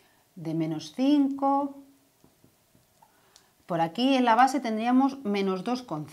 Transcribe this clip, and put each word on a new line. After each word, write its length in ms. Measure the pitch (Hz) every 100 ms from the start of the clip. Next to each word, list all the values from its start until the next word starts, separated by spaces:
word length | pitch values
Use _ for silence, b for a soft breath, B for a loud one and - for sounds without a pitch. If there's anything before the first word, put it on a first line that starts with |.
| b b b -
de 180 | 160
menos 400 | 160 160 151 - -
cinco, 800 | 262 294 269 277 277 277 285 - - _ _ _ _ _ _ _ _ _ _ _ b b b b b b -
por 140 | 165
aquí 340 | 165 165 254 269
en 80 |
la 120 | 240 220
base 260 | 262 269
tendríamos 640 | 240 214 233 254 269 269 202
menos 400 | 202 190 185 180
dos 180 | 247
coma 240 | - 151 151